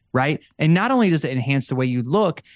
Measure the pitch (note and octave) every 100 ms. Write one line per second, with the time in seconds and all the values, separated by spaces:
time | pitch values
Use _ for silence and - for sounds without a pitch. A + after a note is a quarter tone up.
0 | _ B2+ C#3 D#3 - - D#3 F3 A#3 C4
1 | G3+ D#3+ C#3+ B2+ B2+ C#3 - C3 C3 B2
2 | A#2+ G3 F#3+ - -